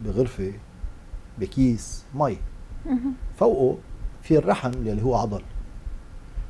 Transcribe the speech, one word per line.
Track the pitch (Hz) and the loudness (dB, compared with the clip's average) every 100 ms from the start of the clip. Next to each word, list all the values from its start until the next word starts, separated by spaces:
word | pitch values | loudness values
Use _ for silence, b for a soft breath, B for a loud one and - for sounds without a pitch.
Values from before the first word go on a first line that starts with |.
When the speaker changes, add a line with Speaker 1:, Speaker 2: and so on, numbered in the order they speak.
| 107 | -2
Speaker 1:
بغرفة، | 98 127 - 95 104 - - - - - - - - | 2 2 0 -4 -6 -14 -8 -8 -8 -12 -12 -10 -6
بكيس | 98 - 131 113 - - - 135 | -2 4 4 4 -2 -10 -8 0
مي. | 143 92 - - - - 320 | 0 0 -6 -8 -10 -8 0
Speaker 2:
مهم. | 254 262 262 - - | 0 0 -4 -6 4
Speaker 1:
فوقه | - 190 131 - - - - - | 4 6 4 2 -6 -6 -6 -6
في | - 156 | 4 4
الرحم | 170 202 127 123 110 | 6 2 2 -2 0
يلي | 104 | 2
هو | 123 120 | 4 4
عضل. | 113 98 - - - - - - - - - - - | 2 -2 -6 -8 -8 -8 -8 -8 -10 -14 -10 -8 -6